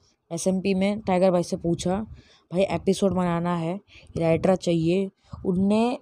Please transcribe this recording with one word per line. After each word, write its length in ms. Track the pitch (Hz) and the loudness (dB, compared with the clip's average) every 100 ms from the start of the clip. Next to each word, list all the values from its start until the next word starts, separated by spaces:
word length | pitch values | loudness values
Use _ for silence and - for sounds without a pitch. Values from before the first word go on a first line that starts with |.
| _ _ - | _ _ -12
एसएमपी 420 | 165 190 190 196 | -4 -2 0 0
में 260 | 185 196 208 | 0 0 -2
Tiger 300 | 196 180 190 | 0 2 2
भाई 120 | 175 | 2
से 140 | 170 180 | -2 -4
पूछा, 380 | 170 170 180 190 220 - - _ _ | -2 -2 -2 -4 -6 -14 -20 _ _
"भाई 120 | 170 196 | -2 0
episode 480 | 165 185 185 196 | 0 -2 0 0
बनाना 420 | 185 180 170 175 175 | 0 0 0 -2 -2
है, 180 | 165 196 - - - 160 | -4 -6 -12 -20 -12 -2
लेटर 380 | 165 160 185 185 | 2 4 4 2
चाहिए।" 520 | 180 170 165 185 196 - _ - - | 2 0 2 0 -2 -8 _ -8 -2
उनने 360 | 180 196 214 233 277 | 0 2 2 2 -2